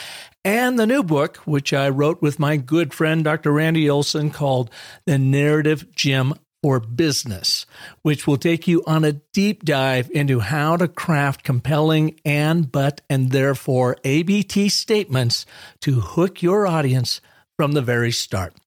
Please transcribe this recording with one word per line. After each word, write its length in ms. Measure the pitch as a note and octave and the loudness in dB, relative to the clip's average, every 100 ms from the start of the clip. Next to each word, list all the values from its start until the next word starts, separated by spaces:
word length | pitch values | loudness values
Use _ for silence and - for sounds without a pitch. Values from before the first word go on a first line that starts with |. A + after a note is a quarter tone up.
| - - - _ | -16 -18 -20 _
and 340 | F#3+ A3+ B3 B3 | -2 0 0 2
the 100 | A3 | 2
new 160 | C#4 | 2
book, 340 | F3+ C#3+ D#3+ - - | 2 0 0 -4 -4
which 260 | C#3+ - | -2 0
I 160 | C#3+ C#3 | 0 0
wrote 340 | C3+ D3+ E3 | 2 0 2
with 180 | D3 C#3+ | -2 0
my 180 | C#3+ D3+ | 0 0
good 360 | B2+ D#3+ D3+ | 0 0 0
friend, 300 | - D#3 D#3+ | -2 0 2
Doctor 300 | D#3 D#3+ D3 | 0 0 0
Randy 360 | D3 D#3+ D#3+ D3 | 2 2 2 2
Olson, 420 | C#3+ D3 D#3 D3 | 2 0 -2 -4
called 400 | - C#3+ B2+ A#2+ - - - - | -2 -2 0 -2 -8 -20 -10 -2
The 140 | C#3 | 2
Narrative 760 | C3+ C#3 D3 D3+ D3+ D3+ - - | 2 2 2 2 2 0 -4 -4
Gem 380 | C#3+ C3+ C3 - _ - | 0 0 0 -4 _ -4
for 160 | D3+ B2+ | 0 0
Business, 880 | A2+ A#2+ D#3+ C3 B2 F#2 - - - - - - | -2 -2 0 0 -6 -6 -4 -6 -8 -20 -20 -6
which 240 | D#3 C#3+ - | -2 -2 0
will 100 | C#3+ | 0
take 300 | F3 E3 - | 0 0 2
you 160 | E3 - | 0 2
on 200 | D#3+ D3+ | 2 2
a 80 | |
deep 500 | D3 _ G3 G3+ G#3 | -2 _ -2 0 -2
dive 460 | D3+ C#3 C3+ B2+ B2+ | -2 0 2 0 0
into 280 | D#3+ C#3+ B2+ | -2 0 0
how 360 | G2+ D3+ D3+ E3+ | 0 -2 0 0
to 120 | F3+ | -2
craft 560 | - - D3+ C#3 - | -4 -2 0 0 -2
compelling 760 | - B2 C3+ D3+ D#3 D#3 D#3 - D3+ | -4 -2 0 2 2 2 0 -2 -2
and, 440 | D3 D3+ E3+ C#3 | 0 2 0 0
but, 320 | C#3+ C#3 - - | 0 -2 -4 -4
and 240 | C3+ B2+ | -2 0
therefore 680 | C3+ C#3 C3 - B2+ B2 C3+ | 2 0 -2 -2 0 0 0
A 200 | C3+ D3 | 0 0
B 180 | F3 G#3 | 2 0
T 240 | F#3+ G3+ G3+ | 0 0 0
statements 800 | - - G#3+ F#3 C3 A#2+ - - - - - | -2 0 -2 0 0 0 -2 -8 -20 -20 -6
to 200 | - B2+ | -2 0
hook 400 | F#2 - F#3+ - | 0 -2 -2 0
your 260 | F3 G3+ G3 | 0 2 2
audience 540 | D#3+ C#3 B2+ A#2+ - _ _ _ - | 0 2 0 -2 -6 _ _ _ -4
from 180 | D3 | 0
the 100 | D3 | 0
very 280 | B2 A#2+ A#2 | 0 0 0
start. 440 | A#2 - G2 F2+ _ | -2 -6 -6 -8 _